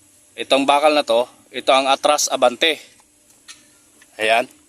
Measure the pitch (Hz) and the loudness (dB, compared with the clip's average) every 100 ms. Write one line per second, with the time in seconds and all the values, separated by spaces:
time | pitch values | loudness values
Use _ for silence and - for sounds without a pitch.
0 | _ _ _ - 120 135 139 143 151 147 | _ _ _ -12 -2 0 2 2 2 0
1 | 135 113 123 _ _ 131 123 135 135 135 | 0 -2 -2 _ _ -10 0 0 2 0
2 | 143 147 - 135 123 120 165 147 - _ | 0 0 -2 0 0 0 -4 -4 -12 _
3 | _ _ _ _ _ - _ _ _ _ | _ _ _ _ _ -20 _ _ _ _
4 | _ - 110 113 123 _ | _ -6 -2 -2 -2 _